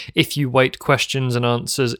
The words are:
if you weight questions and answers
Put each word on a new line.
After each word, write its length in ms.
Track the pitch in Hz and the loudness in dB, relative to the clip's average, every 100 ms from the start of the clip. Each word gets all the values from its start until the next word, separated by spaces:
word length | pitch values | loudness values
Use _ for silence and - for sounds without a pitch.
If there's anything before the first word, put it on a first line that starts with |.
| - - | -4 0
if 220 | 156 147 | 0 0
you 120 | 135 | 0
weight 300 | 127 127 - | 2 2 0
questions 560 | - 139 - 135 127 120 | 0 0 0 -2 -2 0
and 100 | 120 | 0
answers 520 | 120 - - 127 | 0 -2 -2 -2